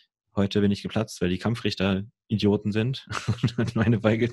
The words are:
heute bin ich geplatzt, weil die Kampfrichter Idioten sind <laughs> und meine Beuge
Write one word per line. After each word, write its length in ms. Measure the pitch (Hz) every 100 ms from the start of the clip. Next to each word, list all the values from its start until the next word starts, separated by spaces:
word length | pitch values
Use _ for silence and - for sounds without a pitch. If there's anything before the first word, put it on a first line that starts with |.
| _ _ _ -
heute 260 | 98 104
bin 100 | 101
ich 120 | 98
geplatzt, 380 | 95 107 107 -
weil 80 | 90
die 80 | 90
Kampfrichter 640 | 104 117 107 - 98 95 110 _ -
Idioten 440 | 104 104 104 107
sind 360 | 107 117 139 -
<laughs> 480 | - - 117 120 -
und 180 | 113 110
meine 240 | 107 107
Beuge 300 | 107 113 117